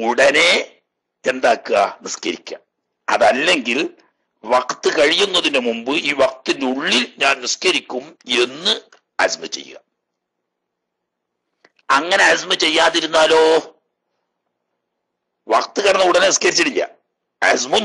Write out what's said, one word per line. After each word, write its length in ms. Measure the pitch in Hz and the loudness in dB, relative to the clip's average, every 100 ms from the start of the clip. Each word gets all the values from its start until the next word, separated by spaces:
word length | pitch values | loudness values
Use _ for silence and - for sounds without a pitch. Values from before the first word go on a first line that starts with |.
| 113 | -2
ഉടനെ 440 | 120 135 147 170 214 - _ _ _ _ _ - | 2 4 4 2 0 -4 _ _ _ _ _ -6
എന്താക്കുക, 480 | 131 131 113 - 107 98 - - | 0 0 0 0 0 0 -2 -12
നിസ്കരിക്കുക. 520 | - - 80 - - _ _ _ _ - 107 | -8 -8 -8 -10 -16 _ _ _ _ -4 2
അതല്ലെങ്കിൽ 640 | - 131 160 175 120 120 170 - _ _ _ _ 110 | 4 2 0 0 0 -2 -4 -8 _ _ _ _ -2
വഖത്ത് 360 | 123 135 - 190 165 | 0 0 -4 -2 2
കഴിയുന്നതിന് 640 | 147 170 196 180 156 143 120 | 2 2 0 0 0 0 -2
മുമ്പ് 260 | 117 117 151 151 | -4 -4 -4 -2
ഈ 20 | 143 | 0
വഖത്തിന്റെ 440 | 131 - - 139 131 | 0 0 -6 -4 -4
ഉള്ളിൽ 300 | 131 165 226 240 - | -4 -2 -2 -2 -2
ഞാൻ 120 | 139 135 123 | -2 -2 -4
നിസ്കരിക്കും 600 | - 185 151 - 127 147 - - 120 | -4 -2 -2 -4 -10 -10 -16 -4 0
എന്ന് 300 | 123 135 185 226 - _ _ - 95 | 0 -2 -6 -6 -8 _ _ -4 -2
അസ്മ 180 | 82 80 - | -2 -10 -14
ചെയ്യുക. 220 | 71 - _ _ _ _ _ _ _ _ _ _ _ _ _ _ _ _ _ _ _ _ - 139 | -16 -20 _ _ _ _ _ _ _ _ _ _ _ _ _ _ _ _ _ _ _ _ -2 -2
അങ്ങനെ 260 | 165 196 180 | 0 2 2
അസ്മ 200 | 165 165 180 | 0 -2 -2
ചെയ്യാതിരുന്നാലോ? 760 | 165 156 165 165 160 160 156 160 160 160 - - _ _ _ _ _ _ _ _ _ _ _ _ _ _ _ _ - | 0 2 2 0 0 2 2 4 4 4 0 -12 _ _ _ _ _ _ _ _ _ _ _ _ _ _ _ _ -2
വഖത്ത് 260 | 113 - - 202 | 0 0 -2 0
കിടന്ന 200 | 190 185 | 2 4
ഉടനെ 180 | 175 190 | 4 2
നിസ്കരിച്ചിട്ടില്ല, 520 | 160 190 - 151 - - _ _ _ _ _ 92 | 2 0 0 0 -2 -6 _ _ _ _ _ 0
അസ്മും 340 | 123 123 190 | 0 0 -2